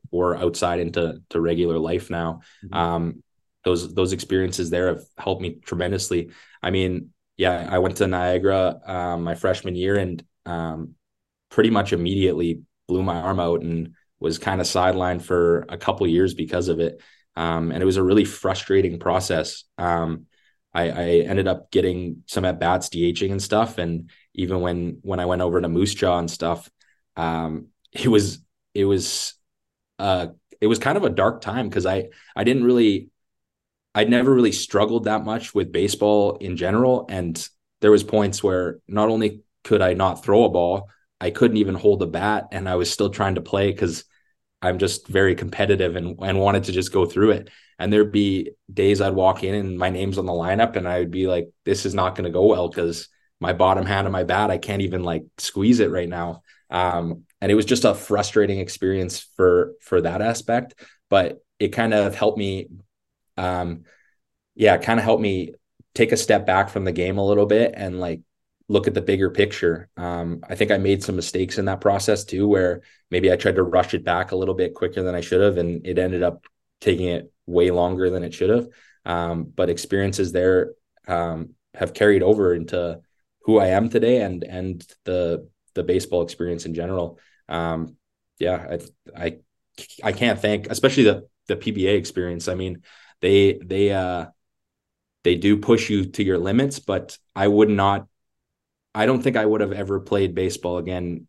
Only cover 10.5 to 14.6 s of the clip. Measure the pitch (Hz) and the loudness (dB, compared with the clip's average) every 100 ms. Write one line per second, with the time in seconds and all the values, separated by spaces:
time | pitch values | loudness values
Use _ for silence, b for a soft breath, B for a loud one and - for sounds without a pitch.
10.5 | 85 82 80 80 - _ _ _ _ _ | -8 -6 -8 -12 -16 _ _ _ _ _
11.5 | - 113 110 98 87 87 98 92 82 87 | 2 4 4 0 -2 -2 0 2 2 -2
12.5 | 85 - _ - 92 95 85 90 95 85 | -4 -10 _ -4 -2 -2 -4 -2 -2 0
13.5 | 85 82 82 82 b b _ 82 80 - | -2 -2 -6 -6 b b _ -6 -4 -4
14.5 | 95 | -2